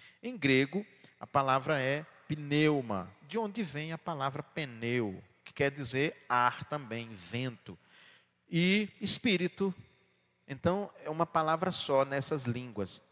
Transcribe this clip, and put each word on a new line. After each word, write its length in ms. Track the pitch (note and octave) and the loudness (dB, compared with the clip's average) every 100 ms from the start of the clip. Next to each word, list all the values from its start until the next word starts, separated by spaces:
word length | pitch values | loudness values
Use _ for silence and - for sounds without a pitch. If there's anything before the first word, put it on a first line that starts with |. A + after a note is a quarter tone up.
| - - | -20 -14
Em 160 | A#3+ B3 | -12 -2
grego, 480 | C#3 C3 C3+ G3 G#3 _ - - | 4 4 4 -2 -6 _ -20 -18
a 60 | - | -2
palavra 540 | C#3 C3+ C3+ C3+ D3 | 0 4 2 2 0
é 260 | C3 C#3+ D#3+ - - | 0 -2 -6 -14 -8
pneuma, 840 | D3+ D3 D3 D#3 D3 A#2+ G2 F2+ - C#3+ | -6 0 4 6 4 0 -4 -4 -12 -8
de 120 | G3+ | -4
onde 240 | G#3+ G#3 | -4 -4
vem 280 | F3+ C#3+ D#3 | -6 -6 -8
a 60 | E3 | -8
palavra 460 | - D#3 C#3 C#3 | -6 -4 -4 -4
pneu, 800 | D3 - C#3+ A2+ A#2 B2 G#2+ F#2 - _ | -8 -6 -6 -4 0 0 0 -4 -14 _
que 100 | - | -12
quer 180 | - C#3 | 0 0
dizer 540 | C#3+ B2 C3 D3 - - | 0 -4 0 -2 -2 0
ar 360 | B2 B2 - - | 4 4 2 -8
também, 440 | D3 B2 A2+ A2+ | -8 -6 -8 -10
vento. 720 | G2+ F2 A#2 C3 A#2 - F2 _ - - - _ _ - | -12 -8 -6 -6 -8 -16 -18 _ -20 -20 -20 _ _ -4
E 380 | E3 F3+ G3+ G#3 - | 2 4 2 0 -2
espírito, 760 | G3 - B3+ F3+ F3 - G3 F3+ - _ _ _ _ _ - | 0 2 4 2 0 0 -4 -4 -14 _ _ _ _ _ -14
então, 460 | C3+ E3 F#3+ G3 - | -2 0 0 -4 -10
é 60 | D3 | -6
uma 160 | D#3 E3 | -2 0
palavra 460 | E3 D#3 D#3+ F#3 | 2 2 2 0
só 320 | - - C3+ | -2 2 2
nessas 400 | C#3 C#3 C3 D3+ | 4 0 -2 -2
línguas. 580 | B2 A#2+ B2+ G#2 F#2+ - _ | -2 -4 -6 -6 -6 -8 _